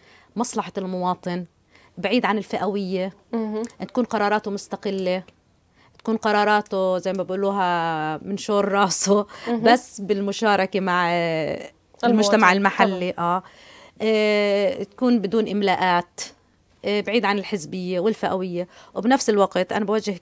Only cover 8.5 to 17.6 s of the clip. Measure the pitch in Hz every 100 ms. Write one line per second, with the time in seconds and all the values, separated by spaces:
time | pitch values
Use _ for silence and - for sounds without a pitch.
8.5 | 202 202 196 190 - 190 202 196 - -
9.5 | 233 220 247 - - 196 202 196 202 220
10.5 | 196 190 196 190 180 175 175 170 160 147
11.5 | - - - _ - 240 214 202 208 185
12.5 | 190 202 - 196 185 180 175 170 180 -
13.5 | - - - - - 220 220 214 208 208
14.5 | 202 196 - 196 - 254 240 190 220 214
15.5 | 202 196 180 185 175 175 - - - _
16.5 | _ _ _ 202 208 196 226 196 202 185
17.5 | 202